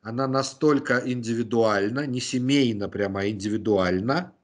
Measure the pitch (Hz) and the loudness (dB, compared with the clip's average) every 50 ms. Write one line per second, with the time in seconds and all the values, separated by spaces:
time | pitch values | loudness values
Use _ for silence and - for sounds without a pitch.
0 | _ 107 113 123 135 135 131 135 131 - - - - 151 147 139 143 - 123 123 | _ -8 -4 -4 -2 0 0 -2 -2 -2 -4 0 2 4 4 4 2 0 0 0
1 | 127 127 127 123 117 113 117 113 120 107 117 117 113 110 104 101 98 107 117 135 | 0 -2 -4 -4 -2 -4 -2 -2 -2 0 2 2 4 4 4 2 0 0 -2 -4
2 | 151 139 123 127 120 - - 127 123 127 139 143 135 120 110 101 101 92 - 98 | -4 -4 -4 -4 -4 -4 -4 -2 0 2 2 4 4 2 0 -2 -4 -6 -4 -2
3 | 101 98 98 98 98 101 107 98 95 107 104 110 98 110 104 95 92 90 92 92 | -2 -2 -2 -2 -2 -2 -2 -2 -4 -4 -4 -2 0 2 2 4 4 2 2 0
4 | 98 120 139 170 180 - _ _ | 0 0 -2 -2 -2 -6 _ _